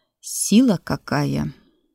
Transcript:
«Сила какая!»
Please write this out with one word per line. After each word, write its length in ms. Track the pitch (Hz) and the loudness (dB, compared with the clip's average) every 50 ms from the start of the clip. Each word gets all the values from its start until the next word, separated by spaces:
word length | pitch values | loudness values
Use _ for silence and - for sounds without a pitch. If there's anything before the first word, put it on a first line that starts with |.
| _ _ _ _ | _ _ _ _
«Сила 580 | - - - - - - 202 220 269 247 185 156 - | -16 -10 -6 -6 -2 4 4 4 6 4 2 0 -2
какая!» 680 | - 139 - - - - 143 147 139 139 143 147 151 147 - _ _ _ _ _ _ | -6 -6 -6 -4 -4 -4 -2 -2 -2 -2 -4 -4 -6 -8 -12 _ _ _ _ _ _